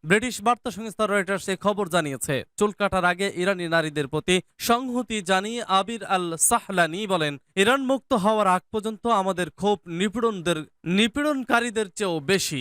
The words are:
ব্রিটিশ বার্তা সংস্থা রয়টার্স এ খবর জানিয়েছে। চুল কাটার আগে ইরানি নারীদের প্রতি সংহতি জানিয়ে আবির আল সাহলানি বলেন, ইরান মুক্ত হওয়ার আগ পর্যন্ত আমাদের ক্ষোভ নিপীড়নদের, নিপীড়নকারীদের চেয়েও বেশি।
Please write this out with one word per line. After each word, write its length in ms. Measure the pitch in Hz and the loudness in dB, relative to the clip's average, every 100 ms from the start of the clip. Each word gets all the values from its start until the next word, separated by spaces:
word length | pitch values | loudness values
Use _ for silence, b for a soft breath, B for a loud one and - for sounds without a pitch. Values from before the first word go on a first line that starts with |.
| 151 | 4
ব্রিটিশ 280 | 208 247 - 208 | 2 2 -2 0
বার্তা 240 | 240 247 180 | 0 -4 -8
সংস্থা 280 | 220 - 214 | -10 -4 0
রয়টার্স 400 | 202 180 196 - | 0 0 -4 -4
এ 20 | 185 | -2
খবর 200 | 196 208 190 | -2 -2 0
জানিয়েছে। 400 | 175 151 135 - 131 - - | 0 -2 -6 -4 -4 -4 -2
চুল 140 | 208 - | -2 0
কাটার 260 | 202 190 175 | 0 2 2
আগে 140 | 180 196 170 | 0 -4 -2
ইরানি 240 | 180 185 170 | -2 -2 0
নারীদের 320 | 165 156 151 135 | 0 0 -4 -4
প্রতি 240 | 156 165 180 - _ - | -4 0 0 0 _ 0
সংহতি 500 | 240 262 247 240 220 185 | 0 0 -4 -4 -6 0
জানিয়ে 300 | 190 208 233 - 190 | -2 0 -8 0 0
আবির 240 | 196 226 196 | 0 -8 -2
আল 120 | 190 175 165 - | -2 -2 0 2
সাহলানি 520 | 233 - 190 165 175 214 | 2 0 0 2 0 -2
বলেন, 200 | 185 151 143 _ - | 0 0 -4 _ 2
ইরান 200 | 202 269 262 | 2 2 2
মুক্ত 200 | 269 _ 240 | -2 _ 2
হওয়ার 240 | 196 214 196 185 | 2 2 4 2
আগ 60 | _ | _
পর্যন্ত 320 | 220 208 214 233 214 | -6 -6 -4 2 2
আমাদের 280 | 190 180 170 - | 2 -2 -4 0
ক্ষোভ 200 | 202 202 180 165 | 0 0 -2 -2
নিপীড়নদের, 600 | 208 226 233 196 165 156 139 _ - 190 | -2 0 -2 0 -2 -2 -4 _ 0 2
নিপীড়নকারীদের 920 | 226 285 294 277 233 240 240 214 202 - | 2 2 0 -2 2 2 2 -2 -4 -4
চেয়েও 180 | 196 165 139 | -2 -2 0
বেশি। 200 | 190 - 143 | 0 0 -4